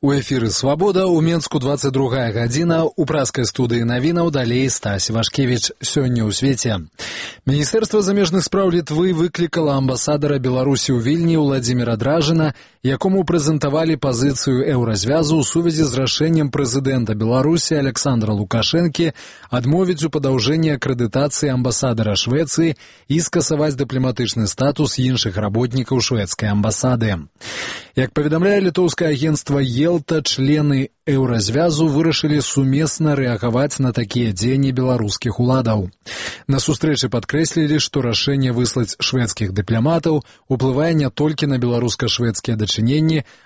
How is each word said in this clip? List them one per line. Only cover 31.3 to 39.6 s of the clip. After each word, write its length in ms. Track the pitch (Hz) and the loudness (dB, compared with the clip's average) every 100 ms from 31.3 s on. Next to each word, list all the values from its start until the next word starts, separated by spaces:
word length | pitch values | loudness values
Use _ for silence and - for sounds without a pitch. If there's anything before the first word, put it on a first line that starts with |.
| 117 101 123 170 151 160 | 0 0 0 0 2 2
вырашылі 480 | 139 165 147 151 147 | 2 2 0 0 0
сумесна 720 | 131 - 135 135 156 - 156 | 0 0 2 2 0 0 0
рэагаваць 720 | 143 131 117 120 117 143 - | 2 0 0 0 0 0 0
на 80 | 131 | -2
такія 400 | 120 107 120 120 | 0 -2 -2 -2
дзеянні 400 | 95 113 135 139 | 0 0 2 0
беларускіх 640 | 127 127 123 104 - 120 - | 0 0 0 0 -2 -4 0
уладаў. 560 | 123 131 117 107 92 - - - - - - | 2 2 2 0 -2 -10 -16 -12 -12 -12 -4
На 80 | 135 | -2
сустрэчы 560 | - 147 160 139 123 | 0 0 0 0 0
падкрэслілі, 640 | 120 - 147 160 - 151 151 | -4 -2 -2 0 0 0 0
што 240 | - 147 | 0 -2
рашэнне 560 | 120 110 - 139 131 120 | -2 -2 -2 0 0 0
выслаць 400 | 123 - 113 - | 0 0 -4 -4
шведскіх 560 | - 127 117 - 104 | -2 0 -2 -2 -4
дыпламатаў 720 | 95 | -4